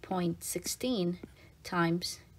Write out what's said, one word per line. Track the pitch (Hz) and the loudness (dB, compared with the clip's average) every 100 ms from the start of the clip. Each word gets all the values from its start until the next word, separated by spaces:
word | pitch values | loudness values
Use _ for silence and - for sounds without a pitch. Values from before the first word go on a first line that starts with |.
point | - 185 175 170 | -2 0 0 0
sixteen | - 180 - - 247 240 175 175 - - - - | -4 -4 -4 -2 0 2 0 0 -8 -18 -20 -18
times | - 180 170 175 - - - | -2 2 4 4 0 -8 -14